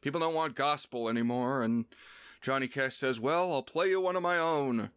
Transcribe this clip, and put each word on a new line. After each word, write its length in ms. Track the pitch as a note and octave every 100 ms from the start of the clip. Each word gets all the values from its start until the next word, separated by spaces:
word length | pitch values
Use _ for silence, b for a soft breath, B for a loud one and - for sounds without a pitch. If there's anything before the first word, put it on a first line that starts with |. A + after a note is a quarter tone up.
people 200 | - E3
don't 140 | D#3+
want 220 | D#3+ D#3+ B2
gospel 520 | C#3 C#3+ - B2 A2+
anymore," 540 | A#2 A#2 B2 B2 C3+
and 220 | A2+ A#2 A2+ B B B B B
Johnny 240 | - C3+ B2+
Cash 300 | C#3 C3 -
says, 240 | C3+ A#2
"Well, 320 | B2+ E3 F3+
I'll 100 | C#3+
play 260 | - D#3+ F#3+
you 100 | F#3+
one 160 | F#3 F3+
of 60 |
my 140 | F3 F3
own." 520 | E3 D#3 C3+ A#2 G2+